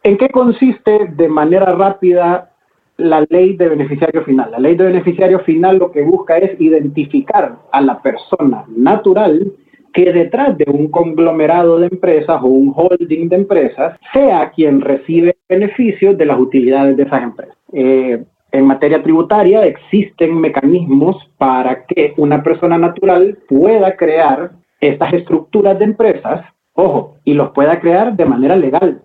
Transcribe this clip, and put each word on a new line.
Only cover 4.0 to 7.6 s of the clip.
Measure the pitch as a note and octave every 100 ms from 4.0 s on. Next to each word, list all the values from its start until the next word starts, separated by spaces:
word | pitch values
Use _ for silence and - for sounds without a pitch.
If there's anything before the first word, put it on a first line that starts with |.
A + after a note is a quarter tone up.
| D#3+ D#3+
final? | D#3 C3 A#2
La | A#2+
ley | C#3 E3+
de |
beneficiario | F#3 F3+ F3 E3+ F#3 F#3
final | F3+ D#3+ F3+ F#3+
lo | F3+
que | D3
busca | D3 F#3+ - E3
es | F#3+ F#3+
identificar | D#3+ D#3 C#3+ D3+ D3 C#3+ - - C3 -